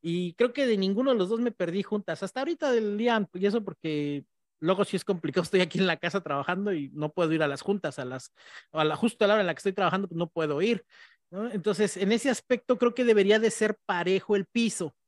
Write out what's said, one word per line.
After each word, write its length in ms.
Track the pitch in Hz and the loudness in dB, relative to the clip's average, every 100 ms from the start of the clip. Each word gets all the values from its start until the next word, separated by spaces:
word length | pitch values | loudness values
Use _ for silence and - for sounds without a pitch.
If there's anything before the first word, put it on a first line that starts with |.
Y 320 | 165 175 180 | -2 -2 -4
creo 200 | 165 240 | 0 0
que 140 | 247 269 | 2 0
de 100 | 214 | 2
ninguno 340 | 190 196 262 | 2 2 2
de 60 | 240 | 2
los 120 | 185 | 2
dos 100 | 226 | 0
me 120 | 240 | -2
perdí 300 | - 170 185 | -2 -4 -2
juntas, 400 | 190 208 196 160 | -2 -4 -4 -6
hasta 200 | 196 - | -6 -6
ahorita 300 | 277 339 294 | -4 -2 0
del 260 | 240 214 208 | 2 0 0
día, 300 | 240 226 196 | 2 2 0
y 120 | 180 196 | -2 0
eso 180 | 233 | 0
porque 640 | 196 165 160 151 147 143 - _ _ _ | -4 -8 -4 -4 -2 -6 -10 _ _ _
luego 240 | 160 190 202 | 0 0 0
sí 120 | 190 | -2
es 80 | - | -4
complicado, 380 | 185 - - | -4 -2 -2
estoy 180 | 175 190 | 2 2
aquí 180 | 180 - | 2 2
en 80 | 190 | 0
la 100 | 160 | 0
casa 240 | 175 202 | -2 -4
trabajando 520 | 170 143 139 185 202 | -2 -4 -2 -2 -2
y 160 | 175 139 | -4 -6
no 180 | 143 151 | -6 -6
puedo 180 | 151 165 | 0 0
ir 80 | 160 | 2
a 60 | 151 | 0
las 140 | 139 | -2
juntas, 360 | - 202 160 - | -2 -2 -2 -6
a 80 | 127 | -8
las, 280 | 131 - _ - - _ | -10 -14 _ -20 -20 _
a 120 | 156 | -2
la, 120 | 156 151 | 0 0
justo 300 | 226 - 208 | -2 2 4
a 20 | |
la 40 | 214 | 4
hora 60 | |
en 60 | 185 | 2
la 60 | 151 | -2
que 40 | |
estoy 140 | 196 | -4
trabajando, 340 | 185 180 190 190 | 0 0 0 -4
pues 80 | 170 | -4
no 100 | 170 | -4
puedo 320 | - 156 147 | -2 -2 0
ir, 240 | 202 226 - - - _ _ | 0 0 -6 -20 -20 _ _
¿no? 180 | 185 233 | -8 -6
Entonces, 480 | 214 170 185 208 - | -4 -2 0 0 0
en 140 | 196 | 0
ese 180 | 226 277 | 2 2
aspecto 480 | 233 _ 247 _ 247 | -2 _ -4 _ 2
creo 160 | 240 | 2
que 120 | 240 240 | 2 4
debería 340 | 214 196 220 | 6 6 6
de 100 | 226 | 4
ser 260 | 220 214 208 - | 0 -2 -2 -4
parejo 500 | 180 175 190 - 208 | -2 0 0 2 -2
el 100 | 190 | 0
piso. 500 | 233 233 - 160 _ | 0 0 -2 -8 _